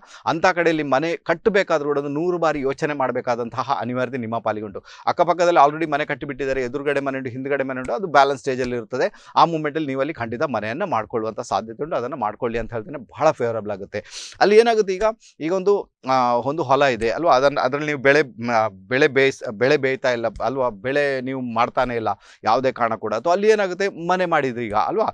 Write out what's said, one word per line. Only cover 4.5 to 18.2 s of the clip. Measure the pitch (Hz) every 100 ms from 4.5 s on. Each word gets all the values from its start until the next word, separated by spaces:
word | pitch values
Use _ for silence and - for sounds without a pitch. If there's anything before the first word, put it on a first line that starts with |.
| 107 104
ಉಂಟು. | 95 - - -
ಅಕ್ಕಪಕ್ಕದಲ್ಲಿ | - 170 170 175 170 143
already | 151 160
ಮನೆ | 143 151
ಕಟ್ಟಿಬಿಟ್ಟಿದ್ದಾರೆ, | 139 147 131 135 135
ಎದುರುಗಡೆ | 123 143 143 139
ಮನೆ | 139 135
ಉಂಟು, | 123
ಹಿಂದ್ಗಡೆ | 127 135 139
ಮನೆ | 135 127
ಉಂಟು, | 127
ಅದು | 233 190
ಬ್ಯಾಲೆನ್ಸ್ | 143 139 139
ಸ್ಟೇಜಲ್ಲಿ | 143 127 123 120
ಇರ್ತದೆ, | 110 127 294 - - 127
ಆ | 160
ಮೂಮೆಂಟಲ್ಲಿ | 160 151 147 147
ನೀವು | 131
ಅಲ್ಲಿ | 139
ಖಂಡಿತ | - 117 117
ಮನೆಯನ್ನ | 156 113 107 131
ಮಾಡ್ಕೊಳ್ಳುವಂಥ | 190 117 107 117 110 107
ಸಾಧ್ಯತೆ | 120 98 110 110
ಉಂಟು, | 151 156
ಅದನ್ನ | 120
ಮಾಡ್ಕೊಳ್ಳಿ | 151 107 104 120 117
ಅಂತ | 113
ಹೇಳ್ತೇನೆ, | 117 104 143
ಬಹಳ | 104 - 127
ಫೇವರಬಲ್ | 123 117 113 104
ಆಗುತ್ತೆ. | 101 95 107 - - - -
ಅಲ್ಲಿ | 175 214
ಏನಾಗುತ್ತೆ | 233 220 196
ಈಗ, | 185 214 226 - _
ಈಗ | 151
ಒಂದು, | 190 185 202 - _ 127
ಆ, | 131 123
ಒಂದು | 120 123 160
ಹೊಲ | 131 135
ಇದೆ | 139 117 113
ಅಲ್ವಾ, | 107 165 127
ಅದನ್ನ, | 139 143
ಅದ್ರಲ್ಲಿ | 127 143 151
ನೀವು | 147
ಬೆಳೆ, | 131 147